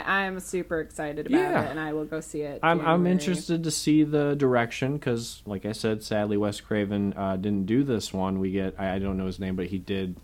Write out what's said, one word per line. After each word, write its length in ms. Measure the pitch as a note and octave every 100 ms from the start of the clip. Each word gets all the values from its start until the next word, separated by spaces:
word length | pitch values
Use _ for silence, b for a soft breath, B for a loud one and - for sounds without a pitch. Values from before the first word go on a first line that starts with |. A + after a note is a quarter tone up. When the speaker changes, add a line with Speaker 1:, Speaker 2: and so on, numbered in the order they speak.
| -
Speaker 1:
I'm 340 | G3 F#3+ F#3
super 400 | - F#3 F3 E3
excited 460 | D#3 - D3+ D3+ D3+
about 100 | D4+
Speaker 2:
Yeah. 280 | F#4 E4+ G#3
Speaker 1:
it, 60 |
and 80 | D#3
I 100 | D#3
will 140 | D#3 D3+
go 160 | D#3
see 220 | - D3+
it 180 | D3 C3+
Speaker 2:
I'm, 160 | D#3+ E3+
I'm 60 | D#3+ F3
Speaker 1:
January. 120 | F3
Speaker 2:
interested 520 | F#3 - F3 - E3 D#3+
to 60 |
see 320 | D3+ - D3+
the 320 | D3+ D3 C#3+ C#3+
direction, 640 | C3+ A#2+ A#2 - C3 D3
'cause, 440 | C#3 A#2 A#2 - -
like 200 | G2 G#2
I 80 |
said, 280 | A2 A2 G#2+
sadly, 360 | - G#2+ G#2+ G2+
Wes 240 | G#2 G2+
Craven, 520 | - G#2+ G2+ G#2 G2+ -
uh, 180 | G2 F#2+
didn't 300 | G#2 G2+ F#2+
do 180 | A#2+
this 300 | C#3 A2 -
one. 260 | F#2+ F#2+ F#2+
We 120 | F#2+
get, 240 | G2 F#2+ -
I, 160 | F#2+ G2
I 40 |
don't 180 | G2 F#2+
know 80 | F#2
his 120 | F#2
name, 200 | F#2+ F#2
but 80 | F2
he 140 | F#2+
did, 360 | F2+ F#2+ F#2 F2